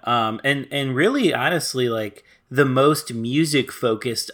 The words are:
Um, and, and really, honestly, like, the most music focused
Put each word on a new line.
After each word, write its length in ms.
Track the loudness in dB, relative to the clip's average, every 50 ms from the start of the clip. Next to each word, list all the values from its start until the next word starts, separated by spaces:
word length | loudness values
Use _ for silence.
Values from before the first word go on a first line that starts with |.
| -4
Um, 360 | -2 0 0 0 -2 -2 -2 -2
and, 240 | -2 -2 -2 -4 -6
and 260 | -6 -4 -4 -2 0
really, 380 | 0 2 2 2 2 2 2 2
honestly, 560 | 0 0 0 0 0 -2 -2 -2 -2 0 0
like, 340 | 0 -2 -4 -6 -8 -14 -20 _ _ _ _ -2
the 140 | 2 2 2
most 460 | 4 4 4 4 4 4 2 -2 -6
music 600 | -6 -6 -4 -2 0 0 0 2 2 0 0 -2
focused 580 | -4 -4 -2 -2 -2 -2 -4 -4 -4 -6 -6 -6